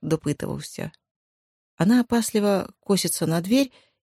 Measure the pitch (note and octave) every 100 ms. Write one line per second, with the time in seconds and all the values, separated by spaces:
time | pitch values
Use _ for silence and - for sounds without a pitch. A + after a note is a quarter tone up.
0 | D#3+ D#3+ - C#3+ - C#3 D3 - - -
1 | _ _ _ _ _ _ _ - E3+ B3
2 | A#3+ A#3 A3 G#3+ G3+ G3 - - - F#3+
3 | F3 - D#3+ E3 F3 B3+ C4+ - _ _
4 | _